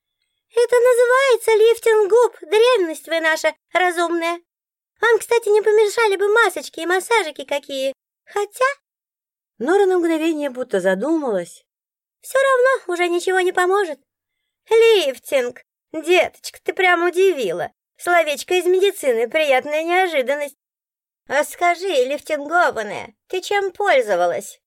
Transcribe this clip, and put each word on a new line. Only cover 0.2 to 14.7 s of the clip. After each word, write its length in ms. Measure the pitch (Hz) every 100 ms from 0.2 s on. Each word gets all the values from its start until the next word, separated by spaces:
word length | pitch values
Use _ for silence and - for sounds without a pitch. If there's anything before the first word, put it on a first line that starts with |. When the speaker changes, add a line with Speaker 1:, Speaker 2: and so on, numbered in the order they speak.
| _ _ _ -
Speaker 1:
«Это 200 | 480 494
называется 760 | 480 480 480 508 554 453 - 440
лифтинг 540 | 440 453 466 427 403
губ, 400 | 453 466 - 311
древность 580 | 403 480 494 339 302 -
вы 120 | 330
наша 360 | 320 311 311 302 _
разумная. 680 | 339 359 339 339 339 330 349 - _ _ _ _ _
Вам, 180 | 453 453
кстати, 300 | - 466 453
не 120 | 415
помешали 540 | 415 427 427 427 453 392
бы 140 | 403
масочки 500 | 440 427 320 277 -
и 60 | 330
массажики 580 | 370 359 466 320 294
какие. 500 | 269 285 - 269 269 269 _ _ _
Хотя...» 400 | 403 415 - 508 554 _ _ _ _ _ _ _ _
Speaker 2:
Нора 280 | 240 392 392
на 140 | 370
мгновение 500 | 330 320 320 302 285
будто 300 | 247 247 196
задумалась. 840 | 185 190 262 330 277 196 175 - _ _ _ _ _ _
Speaker 1:
«Всё 160 | - 523
равно 540 | 539 523 508 523 -
уже 160 | 349 349
ничего 320 | 349 349 370
не 100 | 359
поможет». 480 | 370 359 392 370 277 _ _ _ _ _ _
«Лифтинг! 920 | _